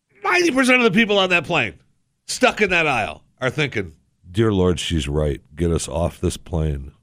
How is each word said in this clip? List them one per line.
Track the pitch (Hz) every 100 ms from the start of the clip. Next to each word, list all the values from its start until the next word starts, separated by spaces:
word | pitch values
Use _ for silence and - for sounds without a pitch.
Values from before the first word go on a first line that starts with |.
| _ 392
ninety | 403 359 349
percent | 262 254 254
of |
the | 233 185
people | 214 202
on | 185
that | 175
plane | 147 165 110 - _ _ _ _ -
stuck | - 240 214
in | 208
that | 175 156
aisle | 123 90 76 _ _
are | 123
thinking, | 156 143 117 87 - _ _ 87
"Dear | 92 113
Lord, | 98 92 80
she's | - 82 71
right. | 73 76 69 - 78
Get | 85
us | 80 -
off | 76 85 -
this | 90 -
plane. | - 82 78 69 67 -